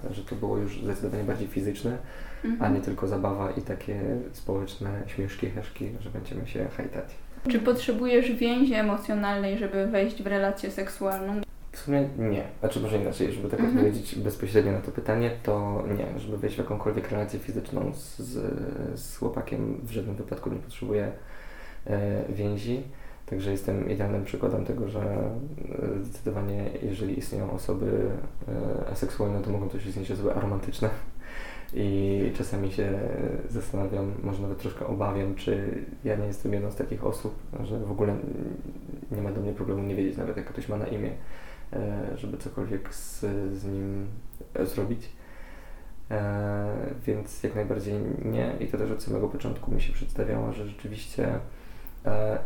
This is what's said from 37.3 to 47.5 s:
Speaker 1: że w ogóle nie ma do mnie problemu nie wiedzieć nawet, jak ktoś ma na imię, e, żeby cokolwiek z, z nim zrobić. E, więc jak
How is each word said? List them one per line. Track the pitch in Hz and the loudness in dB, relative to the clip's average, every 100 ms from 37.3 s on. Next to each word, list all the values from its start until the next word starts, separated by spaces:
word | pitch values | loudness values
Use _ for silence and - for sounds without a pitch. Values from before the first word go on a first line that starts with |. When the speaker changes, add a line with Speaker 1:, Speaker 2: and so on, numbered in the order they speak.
| - - 113 | -4 -6 -6
Speaker 1:
że | 104 110 | -4 -2
w | 101 | -2
ogóle | 101 104 101 - - - 92 - - - - - | 2 2 2 -2 -4 -4 -4 -6 -8 -8 -8 -6
nie | 104 | -2
ma | 101 | -2
do | 98 | 0
mnie | 101 | -2
problemu | 104 98 98 | -2 0 0
nie | 101 | 0
wiedzieć | 98 95 - | 2 0 0
nawet, | 92 - | -2 -4
jak | - | -4
ktoś | - - | -6 -4
ma | 104 | -2
na | 104 | -2
imię, | 107 107 - - - - - - | -2 -2 -2 -2 -2 -6 -8 -6
e, | 98 104 101 104 - | -2 -2 -2 -2 -4
żeby | 101 - | -4 -6
cokolwiek | - - 95 98 - | -6 -4 -2 -2 -2
z, | - - - 104 101 98 | -4 -4 -4 -2 0 -2
z | 98 | -2
nim | 98 98 98 101 101 104 - - - - | -2 -2 -2 -2 -2 -4 -6 -8 -6 -2
zrobić. | 92 - 101 - - - - - - - - - - - - | 0 0 0 0 -4 -10 -12 -12 -12 -12 -12 -10 -8 -8 -4
E, | 107 101 104 101 101 104 - - - - | -2 0 0 0 0 0 0 -2 -2 0
więc | 107 101 - | 0 -2 -4
jak | - | -2